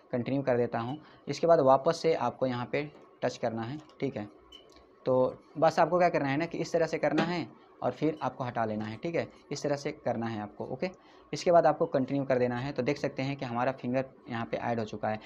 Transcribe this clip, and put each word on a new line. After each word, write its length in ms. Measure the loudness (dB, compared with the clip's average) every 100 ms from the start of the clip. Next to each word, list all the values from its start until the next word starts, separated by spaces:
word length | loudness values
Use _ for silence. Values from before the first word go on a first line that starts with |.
| -6
कंटिन्यू 300 | -4 -2 -2
कर 160 | 0 0
देता 220 | 0 -2
हूँ। 180 | -4 -8 -12 -16 -10
इसके 200 | 0 4
बाद 120 | 6
वापस 400 | 8 6 4 0
से 120 | 2
आपको 320 | 2 0 -2 -2
यहाँ 240 | -2 -2
पे 200 | -4 -6 -12 -20 -6
टच 140 | -6 -2
करना 240 | -4 -4
है, 160 | -6 -8 -12 -6
ठीक 180 | -6 -6
है। 100 | -10 -14 -20 -20 -20 -20 -20 _ 2
तो 320 | 4 2 0 -12 2
बस 220 | 2 4
आपको 200 | 4 4
क्या 100 | 4
करना 180 | 2 0
है 100 | -2
ना 80 | -2
कि 120 | -4
इस 160 | -2
तरह 140 | 0 0
से 100 | 0
करना 260 | 0 2
है 240 | 0 -2 -6 -12 -20 -6
और 80 | -6
फिर 260 | -2 -2 -2
आपको 220 | -6 -6
हटा 220 | -6 -2 -2
लेना 200 | -2 -6
है, 120 | -6
ठीक 180 | -4 -2
है। 120 | -4 -8 -12
इस 120 | -6
तरह 120 | -2 -2
से 160 | -4
करना 340 | -6 -4 -2 -2
है 160 | -4
आपको, 240 | -8 -10 -10
ओके। 240 | -6 -6 -8 -20 -20 -10
इसके 180 | -4 6
बाद 140 | 6 6
आपको 200 | 2 2
कंटिन्यू 380 | 0 0 -2
कर 140 | 0 2
देना 180 | 2 -2
है। 140 | -4
तो 120 | -4
देख 140 | -2 -2
सकते 260 | -4 -4
हैं 120 | -6 -6
कि 80 | -6
हमारा 260 | -2 -2
फिंगर 340 | -2 -2 -2 -2 -10 -10
यहाँ 160 | -6 -4
पे 120 | -4
ऐड 220 | -2 -4
हो 60 | -4
चुका 240 | -4 -4
है। 100 | -4